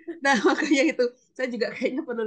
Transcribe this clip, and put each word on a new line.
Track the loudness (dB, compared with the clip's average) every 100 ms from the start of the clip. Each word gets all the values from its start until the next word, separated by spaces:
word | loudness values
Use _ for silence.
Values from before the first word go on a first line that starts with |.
| -12 -4 0
Nah, | 2
<laughs> | 2
makanya | 2 2 2 2
itu. | 2 -2 -4 _ -8
Saya | -6
juga | -4 -6
kayaknya | -4 -4 -4
perlu | -6 -6